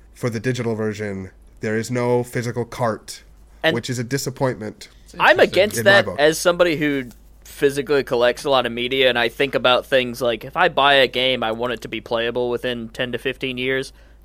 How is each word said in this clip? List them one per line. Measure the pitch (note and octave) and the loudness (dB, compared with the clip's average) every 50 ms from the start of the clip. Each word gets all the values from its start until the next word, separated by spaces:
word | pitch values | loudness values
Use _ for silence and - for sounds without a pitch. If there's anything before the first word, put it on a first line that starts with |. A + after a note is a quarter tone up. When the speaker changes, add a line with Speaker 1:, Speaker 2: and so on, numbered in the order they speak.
| - - _ | -20 -20 _
Speaker 1:
for | - - A#2+ | -8 -6 -4
the | A2 A#2 | -4 -4
digital | G#2 B2+ B2+ B2 A#2 A#2 A2+ | -4 -4 -4 -2 -4 -4 -4
version. | G#2+ A2 A2 G#2 G#2 G#2+ G#2 G2 F#2+ F#2+ F#2 - _ - - _ - | -2 -4 -4 -4 -4 -6 -8 -8 -8 -10 -12 -16 _ -20 -20 _ -10
There | - A2 A2 A2+ | -6 -4 -4 -4
is | A2 - | -4 -4
no | B2 B2 B2 A#2+ B2 B2 B2 | -4 -2 0 0 0 0 0
physical | B2 - B2+ A2+ A#2+ A2+ A#2+ A#2 | -2 -6 -6 -6 -4 -4 -6 -6
cart, | - - - B2+ A2+ G#2 F#2 - - - - - - - - - - - - - | -8 -6 -4 -2 -2 -2 -4 -8 -14 -18 -18 -20 -20 -20 -20 -20 -20 -10 -4 -2
Speaker 2:
And | D#3+ - | -2 -2
Speaker 1:
which | A#2 A2 - | -2 -4 -6
is | B2+ B2 | -6 -6
a | B2 | -6
disappointment. | A2+ C3 C#3 - C3+ B2 - C#3 B2+ A#2 F#2 G#2+ G#2+ - - - - - - - | -4 -4 -6 -4 -6 -6 -4 -4 -4 -4 -4 -8 -12 -12 -14 -18 -20 -20 -20 -20
Speaker 3:
It's | - - | -14 -4
Speaker 2:
I'm | - F3+ C4 B3+ F#4+ | 2 4 4 6 6
Speaker 3:
interesting. | B3 - - | 4 4 4
Speaker 2:
against | F3 G3 G#3+ - - | 4 2 2 0 2
Speaker 1:
In | A3 | 4
my | G3 | 6
Speaker 2:
that | G3 G3+ F#3+ | 6 6 4
Speaker 1:
book. | G2+ F2+ F2+ | 2 0 2
Speaker 2:
as | D3 D#3 D#3+ - | 2 2 2 2
somebody | - F3+ F3 F3 F3 F3 D#3 C3+ | 2 2 2 4 2 2 2 0
who | D3+ D3 C#3+ C#3 B2+ A#2+ - - - - - - - | 0 0 -2 -2 -4 -8 -12 -20 -20 -20 -20 -20 -20
physically | - - - D3 C#3 C3+ C#3+ C3+ C#3+ D3 C#3 A#2+ | -20 -4 0 0 0 2 0 -2 0 0 0 0
collects | - C3+ A#2+ A#2+ B2 A#2+ - - | 0 0 2 2 2 2 0 0
a | D3 | 0
lot | C3+ B2+ B2 | 2 2 2
of | A#2+ | 0
media, | A#2 A#2+ B2 B2 C3 C3+ C3+ B2+ | -2 -4 -4 -2 0 2 4 4
and | A#2+ A#2+ | 4 2
I | A#2+ A2+ | 0 0
think | - - C#3+ C3+ C3 | 0 -2 -2 0 0
about | C3 A#2 B2+ B2+ A2+ - | 2 2 4 4 4 2
things | - C#3+ C3 B2+ B2 A#2 - | 2 2 0 2 0 -4 -4
like, | C3 A#2+ A#2 A2 - | -2 -2 -2 -2 -6
if | C3+ - E3 | -6 -2 0
I | F#3 E3+ | 0 2
buy | - C#3 C3+ C#3+ C#3 | 2 4 4 6 6
a | C3+ C3 A#2+ | 6 4 4
game, | - B2 C3 C3 B2+ A#2+ A#2 | 2 0 0 0 0 -2 -2
I | A2+ A2 | -4 -4
want | A2+ A#2+ B2 A#2+ | -2 -4 -4 -4
it | A2+ - | -6 -8
to | B2 | -10
be | A2+ A2 | -10 -10
playable | G#2 - A#2+ A#2 A#2 A#2+ A#2+ B2 B2 A#2+ | -8 -4 -4 -2 -2 -2 -2 -2 -2 -2
within | A#2+ A#2+ - B2+ B2 A#2+ A2+ A2+ | -4 -4 -4 -6 -6 -8 -10 -10
ten | - - C3 B2 A#2+ | -8 -8 -6 -6 -6
to | A#2 | -6
fifteen | - C#3 B2+ - - C3 B2+ B2 | -6 -6 -6 -6 -6 -8 -6 -6
years, | B2+ C3 C3+ C3+ C3+ - - - - - - - - | -4 -4 -2 -4 -4 -6 -12 -20 -20 -20 -20 -18 -10